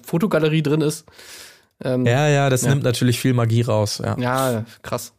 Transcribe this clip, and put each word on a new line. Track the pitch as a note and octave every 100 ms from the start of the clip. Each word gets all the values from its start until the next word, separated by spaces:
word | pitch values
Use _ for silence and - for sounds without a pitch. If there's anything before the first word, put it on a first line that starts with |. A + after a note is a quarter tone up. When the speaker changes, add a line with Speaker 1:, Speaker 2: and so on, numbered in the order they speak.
| -
Speaker 1:
Fotogalerie | E3+ G#3 D#3+ D#3 D#3+
drin | C#3+ D#3
ist. | D3 D3+ - - - - - - _ _
Ähm, | C3+ B2+ A#2+
Speaker 2:
Ja, | C3 D3+
ja, | C#3+ C#3
das | B2+
Speaker 1:
ja. | C#3
Speaker 2:
nimmt | C#3+
natürlich | B2 A#2 B2 A#2
viel | C3
Magie | B2 A2+ A#2
raus. | A#2+ G#2+ G#2 -
Ja. | G#2 A2+
Speaker 1:
Ja, | B2 C3 C3 A2+ A2 -
krass. | - A#2+ -